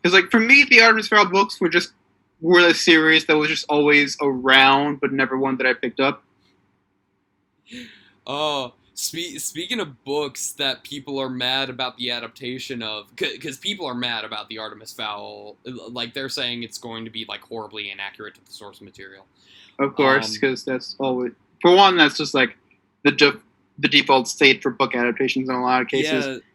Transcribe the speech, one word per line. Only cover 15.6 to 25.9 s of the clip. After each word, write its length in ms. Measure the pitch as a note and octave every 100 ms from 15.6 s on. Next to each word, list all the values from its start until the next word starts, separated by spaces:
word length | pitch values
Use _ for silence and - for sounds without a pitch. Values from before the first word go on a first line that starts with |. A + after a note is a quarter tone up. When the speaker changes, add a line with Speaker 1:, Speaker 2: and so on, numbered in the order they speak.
| B2
Speaker 2:
l-, 240 | B2 A2
like, 220 | A#2+ A#2+
they're 160 | C#3 C3+
saying 340 | - B2 A#2+
it's 140 | A#2 -
going 280 | A#2+ A2+ A2+
to 40 |
be, 140 | A2 A2
like, 140 | G#2
horribly 500 | - A2+ G#2+ G#2+ G2+
inaccurate 440 | G2 G2 - G#2+
to 100 | -
the 80 | _
source 300 | - G#2 G2
material. 420 | G2+ G2 F#2+ G2 _ _ _ _ _ -
Speaker 1:
Of 160 | C#3
course, 400 | - C3+ C3+ A2
Speaker 2:
Um, 60 | G#2+
Speaker 1:
'cause 200 | C3+ B2+
that's 300 | - B2+ - -
always, 320 | C3+ B2+ B2 - _ _
for 120 | F3
one, 220 | F3+ G3 F3+
that's 220 | D3 -
just, 160 | D3
like, 240 | C#3 B2 - _ _ _ _
the 100 | C#3+
de-, 280 | C3+ C#3+ - _ _ _ -
the 80 | C#3
default 380 | C#3+ C3+ C3+ B2
state 320 | - C#3 C3
for 80 | C#3
book 220 | A#2 B2+ B2
adaptations 520 | A#2+ A2 C3 C3+ C3
in 60 |
a 80 | B2+
lot 180 | B2 B2+
of 40 |
cases. 380 | B2